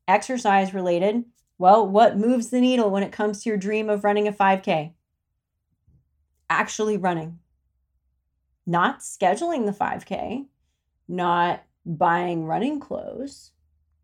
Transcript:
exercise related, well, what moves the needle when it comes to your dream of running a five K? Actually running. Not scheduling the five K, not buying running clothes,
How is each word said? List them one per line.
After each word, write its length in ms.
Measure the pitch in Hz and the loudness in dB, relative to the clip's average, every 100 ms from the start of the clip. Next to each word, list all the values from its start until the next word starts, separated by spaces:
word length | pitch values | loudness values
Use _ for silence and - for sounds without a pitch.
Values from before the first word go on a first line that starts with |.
| - | 0
exercise 680 | 269 - 254 220 196 190 | 0 0 -4 2 2 2
related, 500 | 190 180 170 196 226 233 _ _ - | -2 -2 0 0 -2 -6 _ _ 2
well, 300 | 180 220 196 | 6 6 6
what 320 | 202 226 202 | 4 4 4
moves 320 | 226 254 233 | 0 0 0
the 100 | 247 | 0
needle 300 | 247 254 208 | 2 4 2
when 140 | 196 | 0
it 80 | 202 | -2
comes 300 | - 214 202 | -2 -4 -4
to 60 | 233 | -4
your 80 | 208 | -4
dream 320 | 190 214 214 | -2 -2 0
of 140 | 208 | 0
running 240 | 202 208 208 | 2 2 0
a 60 | |
five 300 | 202 196 190 | 2 2 2
K? 320 | 196 160 160 - _ _ _ _ _ _ _ _ _ _ _ _ _ _ - | 0 -2 -2 -12 _ _ _ _ _ _ _ _ _ _ _ _ _ _ -4
Actually 460 | 165 214 - 214 208 | -2 -2 -4 -4 -2
running. 420 | 180 165 160 170 _ _ _ _ _ _ _ _ _ _ _ _ - | -2 -4 -6 -14 _ _ _ _ _ _ _ _ _ _ _ _ -4
Not 340 | 170 202 - | 0 0 -2
scheduling 640 | - - 180 208 339 320 | -12 -2 0 0 -2 -2
the 80 | 208 | -4
five 320 | 196 - - | -4 -6 -6
K, 420 | - 196 - 247 277 _ _ _ _ _ - | -10 -8 -8 -8 -12 _ _ _ _ _ -10
not 560 | 180 175 170 175 - _ _ 170 | -4 0 0 0 -2 _ _ -10
buying 580 | 165 180 170 175 165 | -2 2 2 -2 -4
running 360 | 160 160 247 302 | -4 -2 -2 -4
clothes, 720 | - - - - 277 - - _ _ _ _ _ | -8 -10 -10 -12 -12 -14 -20 _ _ _ _ _